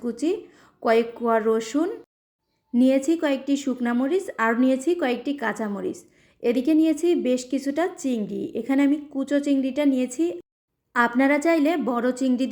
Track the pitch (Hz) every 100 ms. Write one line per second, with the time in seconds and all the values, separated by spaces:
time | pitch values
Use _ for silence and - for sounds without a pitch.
0 | 240 233 302 392 - - _ _ - 226
1 | 233 - 233 226 214 220 226 285 349 453
2 | - _ _ _ _ _ _ 240 262 269
3 | 277 330 311 277 277 277 277 254 240 240
4 | 262 370 359 - 226 226 262 262 294 349
5 | 277 247 262 285 226 208 214 208 185 214
6 | - _ _ _ - 247 254 311 320 302
7 | 339 320 233 254 247 277 269 285 359 349
8 | 277 240 202 202 - - 226 269 277 294
9 | 294 269 269 285 285 277 262 262 294 262
10 | 254 277 330 349 - _ _ _ _ 247
11 | 233 240 269 294 320 330 285 349 220 240
12 | 247 254 262 247 254